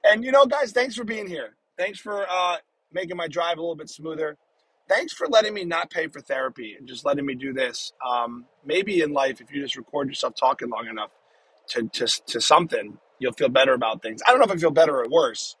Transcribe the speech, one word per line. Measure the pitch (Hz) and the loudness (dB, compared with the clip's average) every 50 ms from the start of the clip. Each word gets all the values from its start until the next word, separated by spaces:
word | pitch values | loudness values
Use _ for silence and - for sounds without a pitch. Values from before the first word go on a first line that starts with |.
| - | 6
And, | 208 208 214 240 | 6 4 4 2
you | 262 | 4
know, | 262 277 277 | 6 6 6
guys, | 262 262 294 285 226 202 | 6 4 -2 -2 0 0
thanks | 247 247 269 220 | 0 0 0 -2
for | 220 240 | -8 -8
being | 208 226 214 208 | -6 -6 -8 -6
here. | 190 175 151 123 107 _ _ _ _ _ | -8 -8 -10 -10 -12 _ _ _ _ _
Thanks | - 180 202 202 185 | -6 -6 -6 -6 -10
for, | - 208 208 202 196 180 | -10 -6 -4 -4 -2 -2
uh, | 180 185 180 180 175 160 _ _ _ _ _ _ | 0 2 2 2 0 -2 _ _ _ _ _ _
making | 160 180 190 165 180 | _ -8 -6 -6 -6
my | 175 170 160 | -6 -6 -4
drive | 139 170 170 170 170 | -2 -2 0 0 0
a | 160 | -2
little | 165 170 165 | -2 -6 -6
bit | 151 156 - | -6 -10 -16
smoother. | - - 151 160 160 156 160 151 147 _ _ _ _ _ _ _ _ _ _ _ | -18 -12 -10 -10 -6 -4 -6 -6 -6 _ _ _ _ _ _ _ _ _ _ _
Thanks | 190 220 349 339 - | 0 0 0 -4 -6
for | - - | -6 -4
letting | 480 233 220 214 208 214 | 4 4 4 4 4 -2
me | 208 185 | -6 -6
not | 170 170 165 175 - | -4 -2 -2 -4 -4
pay | - 175 165 | -4 -6 -6
for | 151 - 143 | -6 -8 -16
therapy | 127 _ 139 131 131 131 123 - 120 107 101 | -8 _ -4 -4 -2 -4 -6 -8 -14 -14 -14
and | 87 135 | -16 -18
just | 120 123 117 - | -18 -16 -4 -2
letting | 143 143 143 139 | 0 0 0 -2
me | 139 131 | -4 -4
do | 127 135 135 127 | -6 -6 -6 -2
this. | 131 131 123 117 - - - _ _ 131 | -2 -2 -2 -4 -8 -12 -12 _ _ -4
Um, | 127 123 120 120 117 120 123 123 _ _ _ _ | -2 0 0 0 -2 -6 -12 -16 _ _ _ _
maybe | 139 156 185 196 208 202 175 | -2 0 0 0 0 0 0
in | 156 147 147 | 0 2 0
life, | 143 135 135 127 - | 0 0 0 -2 -6
if | 123 _ | -14 _
you | - 143 | -10 -8
just | 139 127 - | -6 -6 -8
record | 131 117 _ - 147 143 135 | -10 -10 _ -4 -4 -2 -2
yourself | 135 - - 123 - | -4 -4 -4 -4 -2
talking | - - 131 135 - 120 120 | 2 2 2 2 0 -4 -8
long | 117 113 117 | -8 -8 -8
enough | 113 113 110 107 - _ _ _ _ _ _ _ _ _ _ _ - | -10 -8 -8 -8 -10 _ _ _ _ _ _ _ _ _ _ _ -8
to, | - 123 113 | -6 -4 -4
to, | 110 - - 123 113 - - _ | -4 -4 -4 -2 -2 -2 -4 _
to | - - 117 | -6 -4 -2
something, | - - 151 160 175 160 - 113 101 104 107 - _ _ _ | 4 6 6 6 6 2 -4 -6 -6 -8 -14 -20 _ _ _
you'll | _ 131 127 | _ -4 -4
feel | 120 - - | -2 0 0
better | 127 123 135 135 135 131 | 4 4 4 6 6 4
about | 123 123 113 110 - | 2 0 -2 -2 -4
things. | - 113 110 113 - | -6 -10 -10 0 4
I | - | 4
don't | 247 262 | 6 6
know | 269 | 6
if | 196 | 4
I | 190 | 2
feel | 165 160 165 | 2 2 2
better | 143 160 165 156 143 131 | 6 6 4 4 4 0
or | 120 117 | -2 2
worse | 143 165 151 123 110 - - - - _ | 2 2 2 2 -2 -6 -10 -12 -12 _